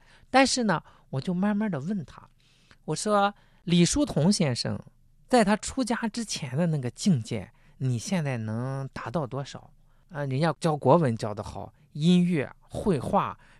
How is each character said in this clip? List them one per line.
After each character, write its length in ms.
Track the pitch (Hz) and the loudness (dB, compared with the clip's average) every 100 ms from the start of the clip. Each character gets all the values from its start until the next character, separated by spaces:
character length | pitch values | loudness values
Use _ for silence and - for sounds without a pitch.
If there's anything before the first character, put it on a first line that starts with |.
| _ - _ | _ -20 _
但 160 | 254 269 | 4 4
是 200 | 262 220 | 2 0
呢， 140 | 160 - - _ | 0 -4 -20 _
我 100 | 135 | -6
就 140 | - | -4
慢 240 | 180 208 208 | -2 0 0
慢 140 | 220 | -2
的 80 | 151 | -4
问 260 | 151 208 139 | -4 -6 -8
他， 160 | - - _ _ _ _ - - | -16 -20 _ _ _ _ -12 -8
我 100 | 151 | -4
说 380 | 214 208 202 - _ _ - | 0 2 2 -2 _ _ 2
：“李 180 | 175 | 4
叔 220 | 170 285 294 | 6 4 0
同 260 | - 156 | 2 2
先 240 | 208 151 117 | 4 2 0
生， 240 | 120 101 - _ _ _ _ | -4 -8 -12 _ _ _ _
在 160 | 247 | 4
他 120 | 196 208 | 4 0
出 280 | - - | -2 -6
家 120 | 240 226 226 | -4 -4 -4
之 140 | 233 | -6
前 320 | 220 - 135 131 | -8 -8 -6 -2
的 120 | 175 | 0
那 100 | 151 | -2
个 140 | 123 | -4
境 280 | - 214 135 | -2 2 2
界， 320 | - 113 85 _ _ - | 0 -8 -10 _ _ -6
你 200 | 131 120 | -4 -2
现 260 | - 185 | -2 -4
在 140 | 143 123 | -2 -4
能 500 | 110 113 127 135 135 | -4 -6 -6 -8 -10
达 160 | - 113 | -12 -8
到 160 | 160 127 | -6 -6
多 180 | 127 | -8
少？” 280 | 139 - - _ _ _ _ | -10 -14 -20 _ _ _ _
啊， 100 | 156 143 | -8 -4
人 140 | 131 | 0
家 140 | 165 - | 0 0
教 180 | 165 151 | -2 2
国 180 | 123 170 | 6 6
文 220 | 143 113 | 4 0
教 160 | 110 | -4
得 80 | 104 | -6
好， 320 | 101 101 95 - _ | -10 -12 -14 -18 _
音 300 | 147 160 180 | 0 4 6
乐、 240 | 175 165 117 - | 4 0 -4 -10
绘 380 | _ - 220 147 | _ -4 0 0
画、 360 | - 196 123 - - | 0 0 -2 -8 -20